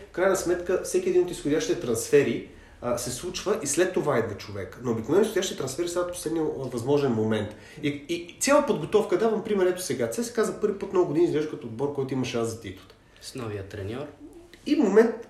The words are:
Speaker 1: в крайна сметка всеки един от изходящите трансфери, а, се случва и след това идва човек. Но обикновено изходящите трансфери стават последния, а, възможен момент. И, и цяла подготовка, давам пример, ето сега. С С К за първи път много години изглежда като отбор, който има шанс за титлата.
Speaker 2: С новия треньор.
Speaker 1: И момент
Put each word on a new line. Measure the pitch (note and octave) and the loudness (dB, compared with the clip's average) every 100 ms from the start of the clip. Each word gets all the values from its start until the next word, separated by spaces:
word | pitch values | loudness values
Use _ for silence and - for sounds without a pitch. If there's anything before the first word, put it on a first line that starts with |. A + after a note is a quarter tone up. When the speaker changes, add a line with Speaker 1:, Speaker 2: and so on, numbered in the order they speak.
| - | -8
Speaker 1:
в | |
крайна | - F#3+ F#3 | 0 2 2
сметка | E3 F3+ F#3 F#3 | 2 -2 0 -2
всеки | - F#3 F#3 | 0 0 2
един | F3+ | 2
от | F3 | 2
изходящите | E3 D3 D#3 D#3+ E3 | 0 0 0 0 -2
трансфери, | B2 A2 - C#3+ A#2 F#2 - - - - | -2 -2 4 4 4 0 -6 -16 -20 -10
а, | A#2+ A#2+ | -4 -4
се | A#2+ | -4
случва | A#2 - - F3+ G#3 | -6 -8 -4 -2 -2
и | C#3+ | 0
след | - - | 2 2
това | - D3 B2 | 2 0 2
идва | G#2 G2+ | 0 -4
човек. | - G2 F#2+ - | -10 -10 -10 -6
Но | B2 | -4
обикновено | A2 A2 F3 A3 | -2 2 4 4
изходящите | F#3 F#3 G3 | 2 -2 -4
трансфери | - - F3 | -6 -4 -4
стават | F3 F3 | -2 -4
последния, | - D3+ E3 | -4 -4 -2
а, | D3+ B2+ B2 | -2 -4 -6
възможен | A#2+ A#2+ C#3+ C#3 | -4 0 2 2
момент. | A2 A2 G#2+ G2+ - - - | 2 2 0 -2 -8 -18 -6
И, | C#3+ D3 - | -4 -4 -6
и | E3+ - - | -6 -8 -4
цяла | - C#4+ A3 | 4 4 4
подготовка, | E3+ D#3 G#3 - F#3 | 0 2 2 2 2
давам | A3 G#3 | 2 0
пример, | G3+ G3 F3+ | 0 2 2
ето | F3+ | 2
сега. | - B2+ A#2 | -2 -2 -2
С | - | -2
С | A#3 | -4
К | - | -2
за | G3+ - | -2 0
първи | G3+ G3 | -2 -2
път | - | -2
много | F#3 D#3 | 2 2
години | D3+ E3+ | 4 2
изглежда | C#3+ D3+ | 2 -2
като | D3 A#2+ | -6 -10
отбор, | A2+ C#3+ | -4 -4
който | C#3+ C3 | -2 -2
има | C3 B2 | -2 -2
шанс | A#2 A2+ | -2 -2
за | G#2 | -4
титлата. | G2 F#2 - - _ - | -10 -14 -18 -20 _ -20
Speaker 2:
С | - C3+ | -14 -10
новия | A2+ G2+ | -8 -8
треньор. | F#2 G2+ F#2+ B2 D3 - - - - - - | -8 -8 -8 -6 -8 -12 -20 -20 -20 -10 0
Speaker 1:
И | D4+ | 4
момент | G#3+ G#3 A#3 - - | 6 8 6 4 -2